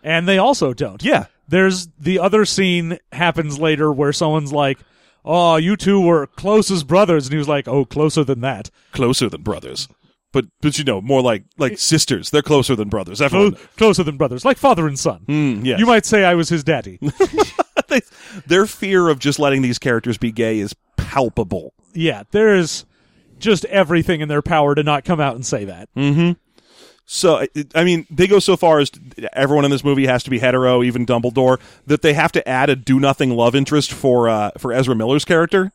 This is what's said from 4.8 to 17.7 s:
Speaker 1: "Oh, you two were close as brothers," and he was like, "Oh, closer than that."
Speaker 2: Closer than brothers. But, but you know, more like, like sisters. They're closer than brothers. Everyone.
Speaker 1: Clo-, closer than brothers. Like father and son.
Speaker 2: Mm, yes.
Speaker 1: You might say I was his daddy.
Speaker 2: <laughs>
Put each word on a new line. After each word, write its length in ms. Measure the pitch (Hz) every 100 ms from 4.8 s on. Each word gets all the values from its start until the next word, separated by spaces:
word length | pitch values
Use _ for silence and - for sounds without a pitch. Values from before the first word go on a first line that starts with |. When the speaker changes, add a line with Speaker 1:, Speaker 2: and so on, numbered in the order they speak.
| _ _ _ _
Speaker 1:
"Oh, 320 | - 170 170 160
you 220 | 165 208
two 240 | 190 202
were 260 | 175 165 139
close 420 | - 185 214 196
as 140 | 190
brothers," 440 | 139 175 202 160 131
and 40 |
he 40 | 151
was 100 | 143
like, 220 | 147 139
"Oh, 160 | 139 131
closer 400 | - 151 160 139
than 160 | 131
that." 280 | 127 107 110 _ _
Speaker 2:
Closer 380 | - 120 - 113
than 140 | 78
brothers. 440 | 90 80 65 64 - _ _ _ _
But, 120 | 139 123 _
but 160 | 151 143
you 60 |
know, 160 | 139 101
more 220 | 107 135
like, 240 | 127 107 - _
like 220 | 139 107
sisters. 500 | - 156 - 104 165
They're 100 | 151
closer 340 | 143 147 - 120
than 140 | 104
brothers. 320 | 104 90 101
Everyone. 320 | 143 180 202 -
Speaker 1:
Clo-, 100 | - -
closer 260 | 220 170
than 140 | 156 143
brothers. 260 | 143 123
Like 140 | 262 247
father 280 | 285 190 156
and 140 | 139
son. 240 | 165 95 98
Speaker 2:
Mm, 380 | 151 147 110 127
yes. 140 | 120
Speaker 1:
You 60 | 233
might 200 | 226 -
say 200 | 214 185
I 100 | 175
was 140 | 160
his 160 | 165 143
daddy. 340 | 143 104 90 143 - 381 320 -
Speaker 2:
<laughs> 220 | - -